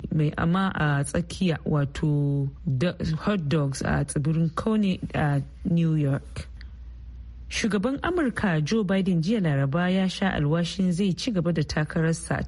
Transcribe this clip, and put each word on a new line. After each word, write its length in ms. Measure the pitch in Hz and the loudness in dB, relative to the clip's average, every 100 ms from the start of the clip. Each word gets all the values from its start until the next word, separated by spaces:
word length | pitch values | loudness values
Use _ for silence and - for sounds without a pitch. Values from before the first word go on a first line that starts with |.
| - | -2
mai 180 | 156 151 - | 0 0 2
ama 340 | 165 185 190 | 2 2 0
a 280 | - 151 143 | 0 2 2
tsakiya 540 | 143 175 170 - 185 147 | 0 -2 -4 -2 0 0
wato 840 | - 147 139 - 156 147 143 143 139 - - | 0 0 0 0 0 2 2 0 -2 -4 -4
do-, 500 | 127 180 180 165 156 | 0 0 -2 -2 -2
hot 320 | 208 208 143 | 0 0 0
dogs 320 | 160 139 135 | 0 0 -2
a 240 | - 147 | -2 0
tsibirin 500 | 147 151 143 160 165 | 0 -2 0 2 0
Coney 460 | - 226 220 196 - - | 0 0 2 2 0 -2
a 260 | 139 151 143 139 - | 0 2 0 -2 -6
New 300 | - 170 165 | 0 2 4
York. 540 | 156 143 135 - - - - - - - - - - - - - | 2 2 0 -4 -12 -12 -14 -16 -16 -16 -16 -16 -16 -16 -16 -8
Shugaban 500 | - 226 208 233 277 | -2 0 2 0 0
Amurka 600 | - 359 262 - 202 156 | 0 0 0 0 2 2
Joe 180 | 147 226 | 2 0
Biden 400 | 185 196 190 170 | 2 2 2 2
jiya 180 | 160 226 | 2 2
Laraba 480 | 165 139 139 170 180 | 2 2 2 2 2
ya 200 | 190 190 | 2 0
sha 240 | - 190 | 0 -2
alwashin 580 | - 147 165 170 - 185 | 0 2 2 0 0 2
zai 200 | 170 202 | 2 2
ci 180 | 160 - | 0 0
gaba 220 | 185 165 | 0 0
da 100 | 165 | 0
takararsa 800 | 147 160 151 165 160 165 - - | 0 0 0 0 0 0 -2 -4